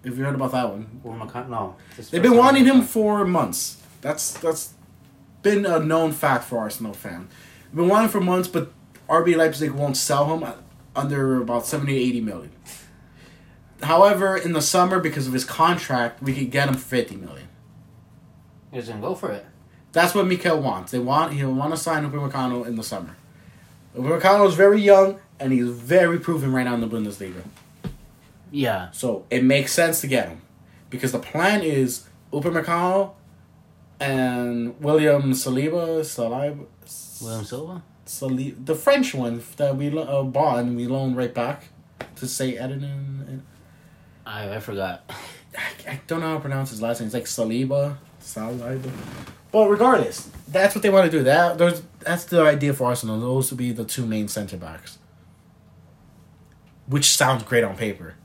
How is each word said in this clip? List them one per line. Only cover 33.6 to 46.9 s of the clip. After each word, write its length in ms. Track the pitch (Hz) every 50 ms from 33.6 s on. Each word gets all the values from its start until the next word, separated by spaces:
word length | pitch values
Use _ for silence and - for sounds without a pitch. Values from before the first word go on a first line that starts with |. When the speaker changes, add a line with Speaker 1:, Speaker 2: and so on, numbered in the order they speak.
| _ _ _ _ - _ _ -
Speaker 1:
and 800 | 139 139 135 131 127 127 123 123 123 120 120 120 117 117 120 -
William 520 | 147 143 151 156 151 151 143 143 139 135 127
Saliba, 680 | 127 - 135 127 131 143 156 160 175 170 165 165 160
Saliba, 640 | 156 - - - 117 113 123 131 143 147 147 143 143 - _ _ - - - - - - - -
Speaker 2:
William 220 | 117 113 113 110 104
Silva? 380 | 104 123 131 151 170 180 180 - _ - _ _
Speaker 1:
Sali-, 460 | - - - 139 135 131 127 135 143
the 240 | - - 131 147 156
French 380 | 156 - - 277 131 127 - -
one 280 | 135 123 117 117 117 - - - -
that 180 | 147 139 139 135
we 120 | 143 147
lo-, 140 | 147 160 151
uh, 200 | 127 139 139 139
bought 360 | 131 127 139 151 151 123 120
and 160 | 120 123 120
we 100 | 120 120 123
loaned 280 | 131 135 135 131 127 123
right 160 | 127 120 -
back 360 | 123 117 127 147 - - - - - - _ _ _ - - - -
to 100 | - 123
Saint 300 | - - 135 131 123 -
Etienne. 840 | 123 131 139 139 139 139 139 139 139 139 135 135 135 135 135 131 - - - - - - - - - - - _ - - - - -
Speaker 2:
I, 300 | 113 110 107 107 98 101
I 40 | 110
forgot. 500 | 104 - 104 98 95 90 90 - _ - - - - - - - _ _ - -
Speaker 1:
I, 340 | - - - - - -
I 100 | 139 135 - -
don't 120 | 165 165
know 60 | 165 160
how 60 | 160
to 40 | 151
pronounce 280 | 139 139 139 135 135 131
his 100 | 117 107
last 180 | 110 117